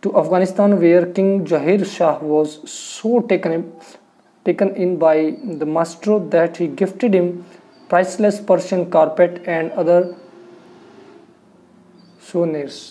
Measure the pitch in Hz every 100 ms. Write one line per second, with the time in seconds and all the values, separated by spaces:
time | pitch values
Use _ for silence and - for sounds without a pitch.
0 | 196 196 160 180 190 190 202 196 170 175
1 | 175 175 196 196 156 160 143 202 190 -
2 | 165 147 151 151 151 - - - - -
3 | 220 240 240 180 175 165 170 - - -
4 | _ _ _ _ - 175 202 202 180 175
5 | 160 156 156 - 240 156 151 160 165 -
6 | 208 214 165 170 165 165 170 139 190 -
7 | 240 190 175 175 - - _ _ - 175
8 | 185 - 208 202 - 180 - 185 175 165
9 | 156 - 175 175 - 165 160 - 170 175
10 | 180 - - - - - - - - -
11 | - - _ _ _ _ _ _ _ _
12 | _ _ - 175 170 151 139 - -